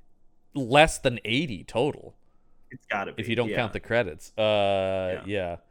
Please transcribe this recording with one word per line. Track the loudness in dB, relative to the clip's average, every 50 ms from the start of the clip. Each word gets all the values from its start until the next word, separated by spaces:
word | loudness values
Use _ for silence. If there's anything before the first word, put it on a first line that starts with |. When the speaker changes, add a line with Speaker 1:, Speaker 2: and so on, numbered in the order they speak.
| -20 -20 -20 _ -20 -20 _ -20 _ _ -6
Speaker 1:
less | -4 0 4 6 8 8 6 4 0
than | -2 -2 -2 -2 -2
eighty | 0 0 0 0 -2 -6 -10 -12
total. | -4 0 0 0 0 -2 -6 -12 -20 -20 _ _ _ _ _ _ -20 -20 -20 -20 -20
Speaker 2:
It's | -20 -20 _ -4
gotta | -4 -4 -4 -4 -6
be, | -6
Speaker 1:
If | -4 -2
you | 0
don't | 0 0 0
Speaker 2:
yeah. | -2
Speaker 1:
count | -2 -2 -4
the | -6 -8
credits. | -4 0 0 0 0 0 -6 -10 -16 -10 -2
Uh, | 0 2 2 4 4 4 4 2 2 2 0 0 -2 -2 -2 -4
Speaker 2:
Yeah. | -6 -6
Speaker 1:
yeah. | -4 -4 -2 -2 -4 -6 -10 -14 _